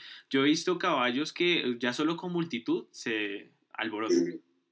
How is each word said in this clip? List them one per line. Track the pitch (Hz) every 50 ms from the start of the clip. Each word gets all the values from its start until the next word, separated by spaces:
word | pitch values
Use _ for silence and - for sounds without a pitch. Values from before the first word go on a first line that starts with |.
| - - - - - _
yo | - 135
he | 135 147
visto | 151 165 - - 180
caballos | 170 - 185 160 135 123 123 123 131 156 165 -
que | - 170 175 175 - - 131 123 117
ya | 123 123 123
solo | - 151 156 170
con | 165 180 180 175
multitud | 175 165 - 139 135 120 - 156 208 - -
se | - - - 123 113 107 104 101 98 107 120 - _ _ _ _ -
alborotan. | - 110 110 104 104 113 107 90 87 87 85 80 - - _ _ _ _ _